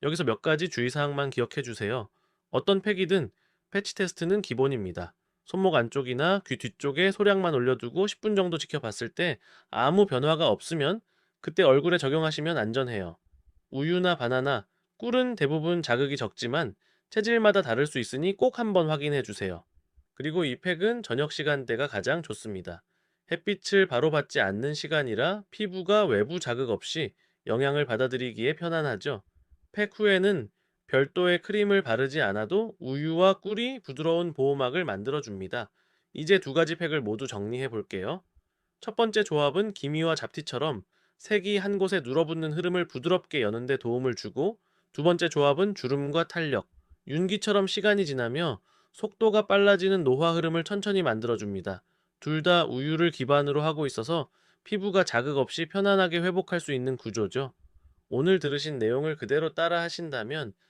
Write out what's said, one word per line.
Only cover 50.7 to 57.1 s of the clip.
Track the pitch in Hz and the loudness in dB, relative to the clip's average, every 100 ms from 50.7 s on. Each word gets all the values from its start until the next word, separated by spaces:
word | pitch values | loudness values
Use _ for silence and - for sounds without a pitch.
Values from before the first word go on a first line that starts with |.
| 202 208 196 | -4 0 0
만들어줍니다. | 156 110 117 110 104 98 90 92 - _ _ _ | 2 0 -2 -2 -4 -6 -6 -10 -12 _ _ _
둘 | 147 156 | -4 0
다 | 151 175 160 | 4 4 2
우유를 | 123 143 160 170 | -2 -2 2 0
기반으로 | - 131 143 143 143 | 0 2 2 4 2
하고 | 156 156 143 | 0 -2 -4
있어서 | - 117 170 131 _ _ _ | -4 -2 -2 -4 _ _ _
피부가 | - 208 202 190 | -6 -4 0 2
자극 | 175 117 135 139 | 2 0 0 0
없이 | 127 - - | 0 -2 -4
편안하게 | 196 202 196 180 170 | 0 4 4 4 2
회복할 | 180 185 180 175 | 0 -2 -2 -4
수 | 156 | -2
있는 | 135 127 127 | -2 -2 -4
구조죠. | 113 | -4